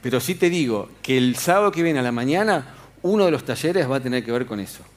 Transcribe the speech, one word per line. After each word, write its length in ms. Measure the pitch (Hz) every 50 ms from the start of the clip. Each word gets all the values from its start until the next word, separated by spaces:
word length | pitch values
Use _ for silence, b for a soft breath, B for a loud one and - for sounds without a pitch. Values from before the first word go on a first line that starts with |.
pero 160 | - 123 120 123
sí 160 | - - 180
te 160 | 170 185 175
digo 380 | 175 175 147 123 110 104 95 - - -
que 140 | - - 131
el 200 | 127 127 123 120
sábado 340 | - - 170 175 196 208 202
que 140 | - 165 170
viene 160 | 170 156 135
a 20 |
la 80 | 123 123
mañana, 640 | 120 120 120 131 151 180 214 220 196 151 127 B B B B B B -
uno 240 | - 175 202 214 196
de 40 | 180
los 140 | 156 139 -
talleres 440 | - 120 - - 156 180 190 156 127
va 100 | 135 139
a 20 |
tener 240 | 127 127 123 127 110
que 80 | 113
ver 120 | 117 123 127
con 140 | 120 113 104
eso. 240 | 95 90 - - - - _